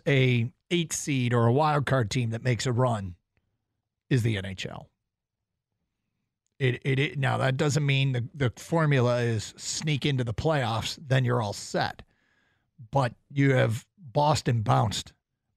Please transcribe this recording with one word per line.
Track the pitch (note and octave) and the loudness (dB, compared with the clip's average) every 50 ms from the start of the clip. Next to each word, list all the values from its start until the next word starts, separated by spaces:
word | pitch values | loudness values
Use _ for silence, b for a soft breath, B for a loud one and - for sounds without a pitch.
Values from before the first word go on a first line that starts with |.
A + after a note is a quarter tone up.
| - - | 0 2
a | C#3+ C3+ C3 B2+ B2 A#2+ A#2 B2+ - _ _ - | 4 4 4 4 4 2 0 -2 -4 _ _ -2
eight | F3+ F3 E3+ D#3 - | -2 -2 -2 -2 -4
seed | - - - C#3+ C3 B2 A#2+ B2 | -6 -4 -2 -2 0 0 2 2
or | A#2+ A#2 A#2+ | 4 4 4
a | A#2+ | 4
wild | C#3 D#3 D#3 D3+ D3 C3+ | 4 2 2 2 0 0
card | - C3+ C3+ A#2 G2+ | 2 2 0 0 0
team | - C3 A#2+ A2+ | -2 -2 -2 -2
that | A2+ A#2 - | -4 -4 -2
makes | B2+ B2 G#2+ - | -2 -2 0 -2
a | C3 | -2
run | A#2+ A2+ B2+ B2 A#2 G#2 G2 F#2 F2 - _ _ _ _ _ _ _ _ _ _ _ _ _ _ _ _ _ - | 0 2 2 2 0 -2 -4 -8 -12 -14 _ _ _ _ _ _ _ _ _ _ _ _ _ _ _ _ _ 0
is | D3+ B2+ A2 | 0 2 2
the | A#2 A2 G2 | 0 -2 -2
N | F#2+ | -4
H | F#2+ F#2+ - - | -8 -10 -10 -10
L. | - G1+ - - - _ _ _ _ _ _ _ _ _ _ _ _ _ _ _ _ _ _ _ _ _ _ _ _ _ _ _ _ _ _ _ _ _ - | -10 -12 -14 -16 -20 _ _ _ _ _ _ _ _ _ _ _ _ _ _ _ _ _ _ _ _ _ _ _ _ _ _ _ _ _ _ _ _ _ -2
It, | C#3 B2+ B2 - - | 0 0 0 0 -2
it, | D3 C3+ C3 | -2 0 0
it, | C#3+ D#3 - D3 | 0 -2 -2 -2
now, | C3 B2+ A#2 A2+ | -2 -2 0 0
that | A#2+ C3 C3+ | 0 0 0
doesn't | C3+ E3 D3+ B2+ D3+ D3 | 0 0 0 0 0 0
mean | C#3 C#3 C3+ C3+ C3+ | 2 2 2 2 0
the, | C3 A#2+ A2+ D3 - | 0 -2 -4 -6 -4
the | - C3+ B2 - - | -4 -2 -2 -4 -6
formula | - - D#3+ E3 D#3+ D3 C#3+ C3 A#2+ B2 A#2+ A#2+ | -6 -2 0 0 2 2 4 4 4 2 2 2
is | A#2+ A#2+ A2+ G#2+ - - - | 0 0 0 -2 -4 -8 -12
sneak | - - - - - - D#3 D3+ C3+ - | -14 -10 -8 -8 -4 -2 -2 -2 0 0
into | D3+ C#3 B2+ B2+ | -2 -2 -2 -2
the | A#2 - | -4 -4
playoffs, | - - D#3 D#3+ C#3+ B2+ A2 A2 A2 - - - - - | -2 0 0 0 0 0 0 -2 -4 -4 -6 -8 -8 -4
then | C3 C3 C3 B2+ | 0 2 2 2
you're | A#2+ A#2+ B2 | 2 2 0
all | A2 G2+ G2+ | 0 -2 -4
set. | - - - - F3+ C3+ - - - - _ _ _ _ _ _ _ _ _ _ _ _ _ _ - B2 - | -8 -8 -6 -4 -4 -4 -4 -6 -10 -18 _ _ _ _ _ _ _ _ _ _ _ _ _ _ -20 -12 -4
But | - C#3 C3 A#2+ - - _ - | -2 0 0 -2 -4 -8 _ -6
you | C#3+ C#3 C#3 C#3 C3+ | 0 2 4 4 4
have | B2+ B2 A#2+ G#2+ - - _ _ _ | 4 4 2 0 -2 -6 _ _ _
Boston | F#3+ C3 - D3 D3 D3+ D3+ - - - A#2+ A#2 | -14 -6 -2 0 2 2 2 2 0 0 0 0
bounced. | G#2 - C3+ C3 B2 G#2 F#2 - - - - _ _ _ _ _ _ _ _ | 2 2 2 2 2 0 -2 -4 -8 -10 -16 _ _ _ _ _ _ _ _